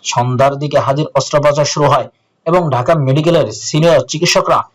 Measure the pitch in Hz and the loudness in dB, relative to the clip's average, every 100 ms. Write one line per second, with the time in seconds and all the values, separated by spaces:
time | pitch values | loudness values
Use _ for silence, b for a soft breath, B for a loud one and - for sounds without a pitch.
0 | - - 123 127 139 139 147 143 127 139 | -6 -4 -2 2 0 0 -2 -2 0 -2
1 | 156 139 123 151 147 143 143 - 143 139 | -2 -4 -2 0 0 0 -2 0 0 0
2 | 123 _ _ _ - 175 170 123 123 160 | -2 _ _ _ -2 0 0 -2 0 0
3 | 135 139 156 170 123 - - 156 170 151 | 2 0 2 2 0 -4 -4 0 4 2
4 | 127 156 170 196 175 147 - | 0 -4 0 0 0 -2 -2